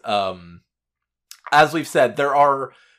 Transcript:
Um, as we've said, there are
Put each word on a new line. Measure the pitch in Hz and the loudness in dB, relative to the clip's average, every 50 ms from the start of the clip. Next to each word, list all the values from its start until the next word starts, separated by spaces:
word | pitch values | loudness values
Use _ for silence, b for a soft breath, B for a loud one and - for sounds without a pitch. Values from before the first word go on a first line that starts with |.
| - | -8
Um, | - 107 101 98 95 92 90 87 87 85 85 _ _ _ _ _ _ _ _ _ _ _ _ _ - - _ - - | -6 -4 -4 -4 -4 -8 -10 -16 -20 -20 -20 _ _ _ _ _ _ _ _ _ _ _ _ _ -20 -20 _ -6 0
as | - 147 156 147 156 | 2 2 4 2 0
we've | 165 139 - | -4 -6 -4
said, | - 160 131 120 - | 0 0 0 0 0
there | 147 143 143 135 | -2 -2 0 2
are | 143 143 143 139 135 131 127 b b b b b | 2 2 2 2 0 -4 -10 b b b b b